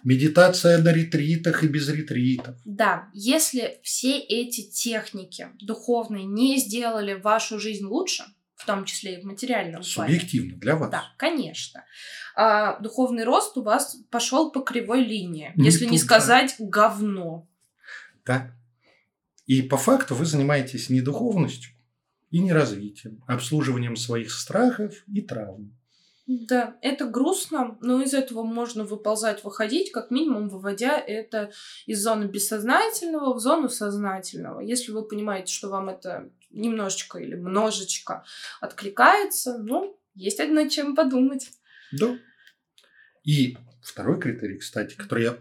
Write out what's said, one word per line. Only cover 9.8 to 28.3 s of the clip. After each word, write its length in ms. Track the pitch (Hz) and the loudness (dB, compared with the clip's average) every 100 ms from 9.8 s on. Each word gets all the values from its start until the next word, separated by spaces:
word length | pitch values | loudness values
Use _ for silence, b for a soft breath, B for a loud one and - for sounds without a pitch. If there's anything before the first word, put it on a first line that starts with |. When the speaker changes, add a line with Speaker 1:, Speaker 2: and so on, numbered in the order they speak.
Speaker 2:
плане. 320 | 180 - 160 | -6 -2 2
Speaker 1:
Субъективно 440 | 165 - 131 - - | 2 2 -4 -4 -4
для 180 | 117 156 | 0 0
вас. 160 | 123 | 0
Speaker 2:
Да, 220 | 165 - _ | -4 -8 _
конечно. 680 | 302 320 165 - - - - B B B B - | -2 -2 -6 -10 -12 -16 -20 B B B B 2
А, 420 | 220 214 208 - | 4 4 2 -2
духовный 420 | 214 - 254 240 | -6 0 0 2
рост 340 | 226 330 427 - | 2 2 2 -4
у 40 | |
вас 320 | 208 240 - - - | 0 2 0 -8 -6
пошел 400 | 240 - 269 311 | -4 0 2 2
по 80 | 269 | 0
кривой 420 | 262 240 196 247 233 | -2 -4 2 2 2
линии, 480 | 214 180 160 151 - | 0 -4 -8 -4 6
Speaker 1:
Не 100 | 143 | 8
Speaker 2:
если 180 | 170 240 | 8 4
не 120 | 165 | 2
Speaker 1:
туда. 60 | 127 220 | 6 6
Speaker 2:
сказать 360 | 220 254 269 - | 8 6 6 -2
говно. 880 | 208 202 220 202 208 196 170 165 - _ _ _ B B B _ - | -2 4 4 4 -4 -2 -6 -8 -14 _ _ _ B B B _ -2
Speaker 1:
Да. 260 | 131 127 - _ _ _ _ _ _ _ _ - | -2 -2 -16 _ _ _ _ _ _ _ _ 2
И 160 | 131 | 2
по 160 | 127 135 | 4 2
факту 360 | - 262 - | 4 4 2
вы 120 | 127 165 | -2 2
занимаетесь 640 | 151 139 143 127 131 - | 2 4 2 0 -8 0
не 100 | 127 | 2
духовностью 720 | 127 143 240 196 135 - - _ _ _ _ _ _ | 2 -2 0 2 0 -2 -16 _ _ _ _ _ _
и 80 | 165 | 0
не 120 | 190 | 4
развитием, 720 | 156 131 101 104 - 107 - - | 4 2 -2 -10 -14 -18 -16 -6
а 80 | 123 | -4
обслуживанием 600 | - 151 131 123 120 117 | 0 0 0 -2 -2 -4
своих 340 | - 117 113 | -4 -4 -4
страхов 640 | - - 196 247 247 214 - - | -8 -2 2 4 2 -6 -8 -6
и 140 | 202 | -6
травм. 520 | - 120 101 104 104 _ _ _ _ _ - | -4 -8 -8 -12 -18 _ _ _ _ _ -6
Speaker 2:
Да, 500 | 254 226 247 226 - | -6 0 -2 -2 -4
это 240 | 254 269 254 | -4 -4 -4
грустно, 720 | 226 285 381 - 311 233 214 | 0 0 0 -4 -4 -4 -4
но 200 | 240 254 | 0 0
из 100 | 269 | 2
этого 300 | 277 262 | 0 -2